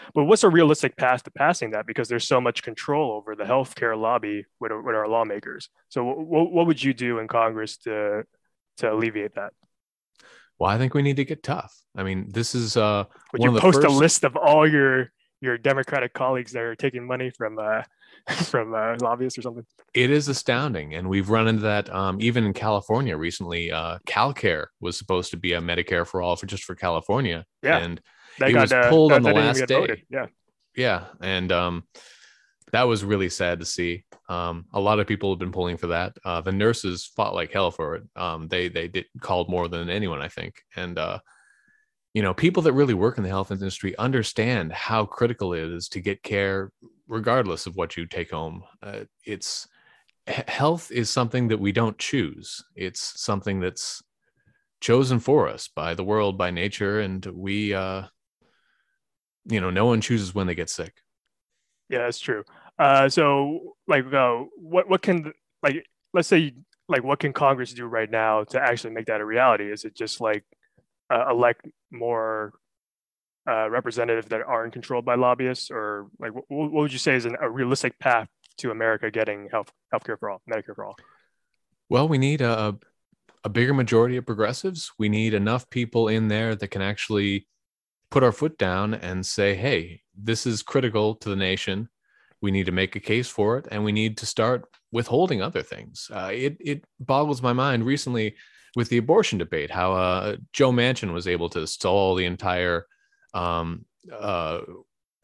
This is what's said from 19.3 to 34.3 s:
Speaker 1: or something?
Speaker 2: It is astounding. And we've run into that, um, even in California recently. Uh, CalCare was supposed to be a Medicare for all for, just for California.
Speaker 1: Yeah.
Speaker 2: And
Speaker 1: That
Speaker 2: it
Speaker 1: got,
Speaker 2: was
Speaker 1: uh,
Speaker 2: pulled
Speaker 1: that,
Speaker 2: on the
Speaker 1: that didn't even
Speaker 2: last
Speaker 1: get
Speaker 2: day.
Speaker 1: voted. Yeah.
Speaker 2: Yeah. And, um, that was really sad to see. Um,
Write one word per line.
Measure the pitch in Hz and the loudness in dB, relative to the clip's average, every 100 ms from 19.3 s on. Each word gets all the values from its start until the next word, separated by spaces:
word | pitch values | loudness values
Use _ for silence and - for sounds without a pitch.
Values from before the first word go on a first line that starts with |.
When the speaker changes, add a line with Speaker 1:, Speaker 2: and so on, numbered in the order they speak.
| 123 | -6
Speaker 1:
or | |
something? | 120 117 117 _ _ | -10 -12 -16 _ _
Speaker 2:
It | 123 123 | 2 4
is | 147 139 | 4 2
astounding. | 127 - 123 143 92 73 80 | -2 0 0 0 -4 -6 -6
And | 92 | 0
we've | 98 95 | 0 4
run | 113 110 | 4 4
into | 110 | 2
that, | 107 104 101 | 0 -2 -2
um, | 92 95 95 | -4 -2 0
even | 113 120 | 0 2
in | 107 | 0
California | 95 110 101 - 113 131 78 | 0 0 0 0 -2 0 -2
recently. | 85 - 87 85 85 | -4 -6 -6 -6 -4
Uh, | 80 82 87 | -4 -6 -8
CalCare | - 104 127 131 104 78 76 _ | -2 0 0 0 0 0 -4 _
was | 92 87 | -8 -8
supposed | 101 92 90 | -2 -2 -2
to | 85 | -6
be | 85 | -2
a | 85 | -2
Medicare | 85 87 85 87 | -2 -4 -2 -2
for | - 95 | -2 -2
all | 87 | -2
for, | 87 95 | -2 -6
just | 98 | -10
for | - | -10
California. | 90 92 82 - 113 120 82 - _ | -4 -2 -2 0 0 0 -4 -8 _
Speaker 1:
Yeah. | 135 160 | 0 0
Speaker 2:
And | 85 85 - _ - - | 0 -8 -14 _ -20 0
Speaker 1:
That | 135 | 4
Speaker 2:
it | |
Speaker 1:
got, | 120 | 6
Speaker 2:
was | 107 | 6
Speaker 1:
uh, | 127 120 | 6 8
Speaker 2:
pulled | 160 156 | 8 8
Speaker 1:
that, | 139 | 8
Speaker 2:
on | |
the | 120 | 8
Speaker 1:
that | |
didn't | 107 | 6
even | 110 | 4
Speaker 2:
last | 131 | 2
Speaker 1:
get | 127 | 2
Speaker 2:
day. | 135 | 2
Speaker 1:
voted. | 185 110 - | 2 -4 -6
Yeah. | 131 110 _ _ _ _ | -8 -8 _ _ _ _
Speaker 2:
Yeah. | - 127 87 90 - | -2 0 0 -4 -8
And, | 92 92 90 | -4 -2 2
um, | 87 87 87 - - - - - _ _ _ _ | 2 2 -4 -10 -20 -20 -20 -20 _ _ _ _
that | 113 | 2
was | 123 110 | 2 2
really | 98 104 92 | 0 0 0
sad | - 90 85 | 0 -2 -2
to | |
see. | 82 - 87 87 - - | -4 -4 -4 -4 -10 -20
Um, | - | -8